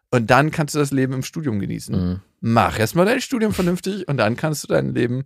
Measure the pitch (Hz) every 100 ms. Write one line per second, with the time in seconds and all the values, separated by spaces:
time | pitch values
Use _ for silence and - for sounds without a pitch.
0 | _ 127 107 127 151 - 147 151 143 139
1 | 131 131 - 170 147 104 92 - - 95
2 | 90 92 - _ 113 117 92 - 110 170
3 | 190 262 - 247 220 196 180 180 190 196
4 | 185 135 107 120 156 147 - 151 135 127
5 | 120 127